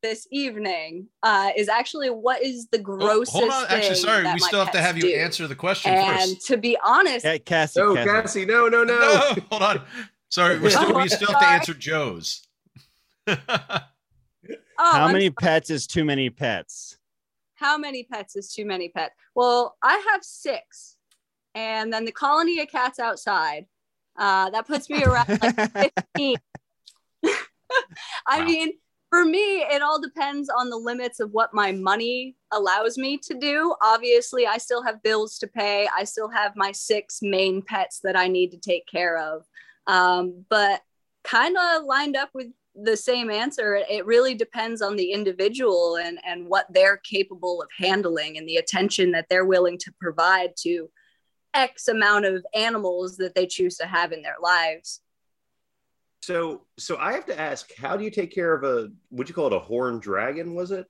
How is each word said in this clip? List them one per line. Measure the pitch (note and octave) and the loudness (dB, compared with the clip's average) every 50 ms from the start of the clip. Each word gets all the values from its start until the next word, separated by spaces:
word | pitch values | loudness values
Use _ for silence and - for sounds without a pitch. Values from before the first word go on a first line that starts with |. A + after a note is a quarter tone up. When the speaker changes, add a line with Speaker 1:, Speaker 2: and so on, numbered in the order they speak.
| - | -4
Speaker 1:
this | A3 A3 A3 - _ | -6 -6 -6 -10 _
evening, | - C#4 C#4+ C4 A3 G#3+ G#3+ G3 F#3 E3+ D#3+ D#3+ E3 F3 F#3+ A3 _ _ - | -6 -4 -4 -4 -6 -6 -6 -4 -4 -4 -6 -8 -12 -14 -14 -16 _ _ 2
uh, | A3+ G#3+ G3 G3 G3 - G#3+ | 4 4 4 4 2 2 0
is | G#3+ G3+ | 0 2
actually | G#3+ A#3 C4+ - - D#4 C#4+ C4 | 2 0 0 -2 -6 -4 -4 -4
what | A#3+ A3 G#3+ B3 B3+ - A#3+ | -4 0 0 0 0 0 0
is | C4+ B3+ B3 A#3 - | -4 -4 -8 -8 -4
the | - A3+ | -4 -2
Speaker 2:
Oh, | G3+ | -2
Speaker 1:
grossest | F#3+ G3 F#3+ G3 G#3 G#3+ G#3+ A#3+ B3 | -4 -6 -2 2 2 4 4 2 0
Speaker 2:
hold | - - A#3+ A3+ | 0 0 2 2
on. | C4+ C4+ B3+ | 2 0 0
Actually, | F#3+ F#3+ G#3 | 0 0 2
Speaker 1:
thing | G#3 G3+ F#3 | 2 2 2
Speaker 2:
sorry. | F#3 F3+ G#3 A3 G#3 F3+ | 2 2 2 2 4 4
Speaker 1:
that | F3+ F3 | 2 2
Speaker 2:
We | F3 | 2
Speaker 1:
my | - - | 2 2
Speaker 2:
still | - G3+ | 2 2
have | F#3+ F#3 | 2 2
to | F3+ F#3 | 2 2
Speaker 1:
pets | E3 F3+ | 2 2
Speaker 2:
have | F3 E3 | 2 2
you | E3 | 2
Speaker 1:
do. | F3+ E3+ | 2 2
Speaker 2:
answer | C#3+ D#3+ E3+ D#3+ - E3 D3+ | 2 0 0 -2 -4 -6 -6
the | C#3 | -8
question | C3+ - F3+ G3 G3 - G3 | -4 -2 -2 -2 0 2 2
Speaker 1:
And | F#3 F#3 F#3+ F#3+ G3 F#3+ F#3 F#3 | 4 4 4 2 2 2 0 0
Speaker 2:
first. | F#3+ - - - | -2 -6 -2 -2
Speaker 1:
to | C4+ A3+ | -2 0
be | G#3 A#3+ A#3 - - | 2 0 0 2 4
honest, | G3 A#3+ D#4+ G4 F4 C4 A#3+ - | 4 6 6 6 4 2 0 0
Speaker 3:
Hey, | D3+ D#3+ D3+ | 0 -2 -2
Cassie, | - - F3 E3 D#3 C#3+ - E3+ | -2 0 2 2 2 2 2 4
Speaker 4:
No, | G3 G#3 G3 | 4 4 4
Speaker 3:
Cassie. | B2+ A#2+ G3+ | 4 2 2
Speaker 4:
Cassie, | G#3 A3 A3 G#3+ - G#3 F#3+ | 2 2 0 0 -4 -4 -2
no, | F#3 A3 A#3+ A#3+ A#3 | 2 4 4 6 6
no, | A3+ A#3 A#3 | 4 4 4
no. | A#3 A#3+ A#3+ | 4 4 4
Speaker 2:
No, | A#3 A3+ - - C4+ D4 A#3 G3 - | 6 6 6 6 4 4 0 -2 -4
<laughs> | - | -6
hold | A3 G#3+ F#3+ | -2 0 2
on. | G#3 G3+ D3 C3 - - B3 A3+ - _ _ _ _ | 2 2 0 -4 -10 -16 -16 -16 -16 _ _ _ _
Sorry, | - F3 F3+ F3 F3+ D#3+ | 0 2 4 4 4 4
we're | E3 G#3 | 4 4
still, | G3+ - - - - | 4 4 4 4 2
Speaker 1:
Oh, | C4 | 2
Speaker 2:
we | C4 - | 2 2
still | G#3+ - G3+ G#3 | 0 0 0 2
have | G3+ C#4 | 4 6
to | C#4 | 6
Speaker 1:
sorry. | C#4 C#4 | 6 6
Speaker 2:
answer | - D#4+ D#4 E3 | 4 2 -2 -8
Joe's. | C#3 A#2+ C#3 D#3+ D#3 D3 B2+ F#2 E2+ E2 - - - _ _ _ _ _ _ _ - _ _ _ _ _ _ _ _ _ - | -8 -6 -4 -2 -2 -2 -2 -6 -8 -8 -10 -10 -10 _ _ _ _ _ _ _ -20 _ _ _ _ _ _ _ _ _ -4
<laughs> | G3 - - - B3 G#3 - - - E3+ - _ _ _ _ _ _ _ _ _ _ _ _ - - - _ _ _ - | -4 -4 -4 -2 -4 -4 -2 -2 -8 -8 -8 _ _ _ _ _ _ _ _ _ _ _ _ -16 -16 -16 _ _ _ 0
Speaker 1:
Oh, | D#4 D#4+ | 2 4
Speaker 3:
How | D#4+ D4 D3 E3 | 6 6 6 4
Speaker 1:
I'm | F3 | 4
Speaker 3:
many | F#3+ G3 | 4 2
Speaker 1:
sorry. | F#3 C#3 - | 2 0 0
Speaker 3:
pets | - F3+ D#3+ D#3+ D#3 - | 2 4 4 4 2 0
is | D#3+ C#3+ - - | -6 -6 -4 -4
too | - F3+ D#3+ | -2 -2 0
many | D3+ C#3+ C3+ C3+ B2+ | 0 0 0 -2 -4
pets? | A#2 _ D3 B2 A2 F2+ D#2 _ - - - - - _ _ _ _ _ _ _ _ _ _ _ _ | -4 _ -4 -2 -2 -2 -6 _ -16 -20 -18 -20 -20 _ _ _ _ _ _ _ _ _ _ _ _
Speaker 1:
How | _ D4+ C#4+ D4 D4+ | _ 0 0 0 0
many | D4 D4 C4+ B3+ A#3+ | -2 -8 -10 -10 -12
pets | _ B3+ G#3+ G3 _ - | _ -12 -12 -12 _ -12
is | G3 G3+ - - | -12 -12 -12 -12
too | - G#3+ | -10 -6
many | G#3 G3 F#3 F3+ F3 | -6 -6 -6 -6 -8
pets? | _ F3+ D#3+ - _ _ _ _ _ | _ -8 -8 -8 _ _ _ _ _
Well, | - B3 B3 A#3+ A#3+ A#3+ A3 - _ | 0 2 4 4 2 0 -2 -4 _
I | - B3 D#4+ G#4+ G4 A4 | 2 2 2 2 2 0
have | G#4+ F#4+ - | -2 -2 -2
six, | - - - - - C4 - - _ _ - - - _ _ _ _ _ _ _ _ _ _ _ _ _ | -10 -20 -12 -8 -8 -8 -8 -8 _ _ -20 -20 -20 _ _ _ _ _ _ _ _ _ _ _ _ _
and | G#3+ A3+ A3 A3 A3 A3 A3 | -10 -8 -6 -4 -4 -4 -4
then | A3+ A3 A3+ | -4 -4 -4
the | A3+ | -6
colony | A3 - C#4+ C#4 D4 D#4 E4 E4 F4 E4+ | -8 -2 0 2 2 4 2 2 0 0
of | D#4 - | -2 -4
cats | - B3+ B3 B3+ C4 - | -2 -2 -2 -2 -2 -4
outside. | A#3+ A#3 G#3 - - - G3+ F3+ D#3+ D#3 D3 D3+ F#3 _ _ _ _ _ _ _ _ _ _ | -4 -4 -4 -4 -4 -2 0 0 0 -2 -4 -6 -10 _ _ _ _ _ _ _ _ _ _
Uh, | - G#3 G3+ F#3+ F#3+ F#3+ F#3+ | -2 0 2 4 4 2 2
that | F#3+ G#3+ A3+ _ | 0 -4 -4 _
puts | D4+ C#4 - - | -4 -4 -4 -4
me | D4 D4 C#4+ | -2 2 4
around, | C4 B3 A#3+ A#3+ - D4+ G#3+ | 4 4 4 2 2 0 2
like, | - A#3 A#3+ - G#3+ G#3+ - G3+ G3 F#3 | 2 0 2 2 -2 -2 0 0 0 0
Speaker 3:
<laughs> | _ - F3 _ _ | _ -2 -6 _ _
Speaker 1:
fifteen. | - C#4+ C#4 B3+ - _ _ _ - _ _ _ _ _ | -4 -2 -2 -2 -2 _ _ _ -20 _ _ _ _ _
<laughs> | - _ _ _ _ _ _ - D#4+ G4 - - - _ _ _ _ B4+ C5 - _ - - - - - - - - | -20 _ _ _ _ _ _ -2 -2 -2 -2 -6 -12 _ _ _ _ -2 -2 -2 _ -14 -20 -16 -12 -12 -8 -2 0
I | C4 D#4 | 0 0
Speaker 2:
Wow. | E4 | 2
Speaker 1:
mean, | E4 E4 D#4+ D#4+ D#4+ F#4 _ _ _ _ _ _ _ | 0 0 0 0 -4 -4 _ _ _ _ _ _ _
for | - F4 F4+ | 4 4 4
me, | D#4+ D#4+ F#4 G#4 G4+ G4 F#4 | 6 4 2 2 2 0 0
it | D4+ D4+ D4 C#4+ | 0 0 0 0
all | D4 D4 D#4 D4+ | 2 0 0 0
depends | C4+ D4+ _ D#4+ C#4+ C#4+ C#4+ C#4+ C#4+ C4+ | -2 -6 _ -4 -4 -4 -4 -6 -6 -4
on | - A#3+ B3+ B3 | -2 -2 -2 -2
the | A#3+ A#3 | -4 -6
limits | A3+ A#3 A#3+ B3 B3 A#3+ A#3+ - | -6 -6 -6 -4 -6 -8 -6 -6
of | A#3 G#3+ | -8 -4
what | G#3 A3 A3+ A3 - | 0 0 0 0 0
my | G#3+ G#3 G3 | 0 0 0
money | F#3+ F#3+ F#3 F#3+ G3 G#3+ A#3 A#3 B3 B3+ B3+ C4 C4 _ _ _ | 0 -2 0 0 0 0 0 -2 -4 -4 -6 -8 -14 _ _ _
allows | G#3+ G#3+ G3+ F#3+ F#3 G3+ A3+ A3+ A#3 B3+ | -2 0 0 2 2 2 0 -2 -2 -2
me | C4 C4+ C#4+ C#4+ - | -4 -4 -6 -6 -8
to | - D#4+ | -10 -10
do. | B3+ C#4+ D4 C#4+ D4+ D#4+ E4+ D#4+ - | -6 -4 -2 -2 0 0 0 0 0
Obviously, | G#3+ A3 A3+ A3+ A#3 B3 A#3+ A#3+ B3 - - B3+ B3 | 2 2 2 2 4 4 4 4 4 2 -2 0 0
I | A3 G#3 A#3+ | 0 0 -4
still | - - B3 A#3+ B3+ | -2 -4 -4 -2 -2
have | A#3+ A3 A3 | -4 -6 -4
bills | _ G#3+ A3 G#3+ G#3+ A3 - - | _ 0 0 0 -2 -4 -6 -10
to | - G#3 | -12 -10
pay. | _ A#3 G#3 G#3 G3+ G3+ G#3 G#3 - | _ -4 -2 0 0 0 0 0 0
I | F3+ G3 | -2 -4
still | G#3+ - - A3 G#3+ | -4 -6 -8 -8 -4
have | A#3 A3 G#3 G3+ G3+ | -2 -2 -2 -2 -2
my | G#3 F#3+ G3 | -2 -4 -4
six | G3 - - - G#3+ G#3 G3+ _ - - - | -4 -8 -2 -2 -2 -2 -2 _ -12 -8 -4
main | G3+ G3 F#3+ G3 F#3+ F#3+ G3 F#3+ | -2 0 2 2 0 0 -2 -6
pets | - A3 G3+ F#3 - - - - | -6 -4 -4 -4 -4 -6 -6 -4
that | F#3+ F#3 | -2 0
I | F#3+ F3+ F#3 | 2 2 2
need | F#3 F3+ F3+ F3+ | 2 2 0 0
to | F3+ E3+ | -2 -8
take | - G#3 F3 F3 - | -4 -2 -2 -2 -2
care | - - E3+ F3 F3 E3+ E3 | -6 -6 -2 -2 -2 -2 -2
of. | D#3 D#3 D#3 D#3+ E3 _ _ - - - - _ _ - | -4 -6 -8 -10 -12 _ _ -20 -20 -20 -20 _ _ 0
Um, | F#3+ F#3 F3+ F3+ F3+ F3+ F3+ F3+ F3+ F3+ F#3 _ | 2 4 6 4 4 2 0 -2 -4 -10 -4 _
but | A3 G#3+ G3+ G3+ G3 - _ _ _ _ _ _ _ _ _ | 2 2 2 2 0 -2 _ _ _ _ _ _ _ _ _
kinda | - - A3+ B3+ D#4 F4+ F#4 F4+ F4 E4+ D#4+ D#4 | 0 2 2 2 4 2 2 2 2 2 0 0
lined | C#4 C4 C4+ D4 D4 C#4 | 0 0 0 0 0 -2
up | C4+ C#4 C#4 _ | -4 -4 -4 _
with | C4 B3+ A#3+ B3 _ _ _ _ - | -14 -14 -14 -16 _ _ _ _ -6
the | G#3 A3 A3 G#3+ | -2 0 0 0
same | - - B3 B3 A#3+ A3+ | 0 0 0 0 0 -2
answer, | G#3 G#3 A3+ C#4 C#4+ - A3+ G#3 G3+ G3+ G3 - | -2 -2 -2 -4 -4 -2 -2 0 0 0 0 -2
it | G#3 G#3+ F3+ | -4 -4 -2
really | G3+ A3+ A#3+ B3+ C4 B3+ | 2 4 4 4 4 2
depends | G#3+ A3+ - - A#3+ A3 A3+ A3+ A3 G#3+ | -2 -4 -4 -4 -6 -6 -6 -4 -4 -4
on | G3 G#3 | -2 -2
the | G#3 F#3 F3+ | -2 -2 -2
individual | G3 G3+ G#3+ G3 F#3 F3+ F#3+ G#3 A3+ C4 C4 A#3 F#3+ F3 F3 E3+ E3+ E3+ | -2 -2 -2 -2 -2 0 0 0 0 0 0 2 2 4 2 2 0 -2
and, | E3+ E3+ E3+ F3 - | -4 -6 -8 -10 -10
and | F3+ F3 F3 F3+ F3 | -10 -10 -10 -6 -2
what | F#3 G3 - - | 0 0 0 2
they're | F3+ F#3 F#3+ G3 G3+ G3 | 4 4 6 6 4 2
capable | _ - - G3 G3 F#3+ F#3+ F3+ E3+ F3+ F3 F3 | _ -6 -2 -2 -2 -2 -4 -8 -6 -6 -4 -4
of | D#3 - - | -8 -12 -10
handling | - F#3 F#3 F#3+ G3 G3+ F3 E3 D#3 D3+ D#3 D#3 D#3 | -4 -2 0 0 0 0 -2 -2 -2 -4 -6 -10 -12
and | D#3 D#3+ | -12 -4
the | D#3+ E3 | -2 -2
attention | E3 - - F#3 F#3+ G3+ - - F#3+ F3+ F3 | -2 0 0 0 0 0 2 2 2 2 2
that | E3 E3 _ | 0 0 _
they're | F3+ F#3 F#3 | 0 2 2
willing | F#3+ F#3+ F3+ F3+ F3 F3 F3+ | 4 4 4 4 2 0 -4
to | - - - _ | -12 -16 -16 _
provide | F#3 F3 D#3+ E3 E3 F3+ F#3+ F#3 F3+ F3+ F3+ - | -8 -8 -2 0 2 4 4 2 2 -2 -6 -6
to | - E3+ F3 F3 D#3+ D#3+ _ _ _ _ _ _ _ _ _ _ _ _ _ | -4 -4 -4 -4 -6 -10 _ _ _ _ _ _ _ _ _ _ _ _ _
X | C#4+ C4+ B3 - - - - | 0 0 0 -2 -6 -4 -2
amount | A3+ A3 G#3+ G#3 G#3 G#3 G#3 | 0 2 4 4 4 4 2
of | G3 F#3+ F#3 F3+ G3 - | 0 -2 -4 -6 -6 -4
animals | G#3+ G#3+ A#3 A#3 A3 G#3 F#3 F3+ F3+ F3+ F#3 F#3 F#3+ | -2 -2 -2 -2 -2 -4 -2 -4 -4 -6 -8 -6 -6
that | F#3 F3+ F3+ | -8 -4 0
they | F#3 F#3 F3+ | -2 -2 -2
choose | - - F#3 F3+ F3 - | -2 -2 -2 -2 -2 -6
to | E3+ F3 | -10 -4
have | F#3 E3+ F3 E3+ | -2 -2 -2 -2
in | E3 D#3+ | -4 -8
their | D3 D3 D3 - E3+ | -10 -12 -12 -6 0
lives. | E3+ F3+ F3 E3 D#3+ D#3+ E3 _ - - - _ _ _ _ _ _ _ _ _ _ _ _ _ _ _ _ _ _ _ _ _ _ _ _ | 2 2 2 2 0 -4 -6 _ -16 -18 -18 _ _ _ _ _ _ _ _ _ _ _ _ _ _ _ _ _ _ _ _ _ _ _ _
Speaker 4:
So, | - - F3+ E3+ E3+ D#3+ D3 - _ _ _ - | -12 -6 -4 -4 -4 -4 -6 -10 _ _ _ -18
so | - - F3 - | -10 -8 -6 -4
I | C#3+ F3+ A#3 | -4 -4 -4
have | E4 F4 - | -6 -6 -8
to | - D3 | -8 -6
ask, | D#3 D3+ C#3 B2+ - _ - - | -6 -6 -6 -8 -12 _ -20 -12
how | B2 C#3+ E3+ G3+ | -8 -6 -6 -6
do | G#3 | -6
you | A3 | -6
take | G#3 G#3 F#3 E3+ | -6 -6 -6 -6
care | - F#3+ F3 E3+ D#3+ | -4 -4 0 0 0
of | D3 C3+ | 0 0
a, | C#3 B2+ A#2+ A2+ G#2 - _ _ _ | -2 -2 -2 -4 -6 -12 _ _ _
what'd | - B2 B2 - | -10 -10 -10 -8
you | - | -4
call | F3+ D#3 C3+ | -2 -2 0
it, | G#2 | 0
a | F#2 | -2
horned | E2+ F2+ A2 A#2+ B2+ B2+ A#2+ A2+ | -4 -4 -4 -4 -2 -2 -4 -6
dragon, | G#2 G#2 G2 F#2+ G#2+ B2+ C#3+ D#3+ E3+ F3 E3+ | -6 -4 -4 -4 -2 -4 -6 -6 -8 -10 -8
was | F3 F3+ F3+ | -8 -6 -6
it? | G3 F#3 F#3 _ | -6 -10 -10 _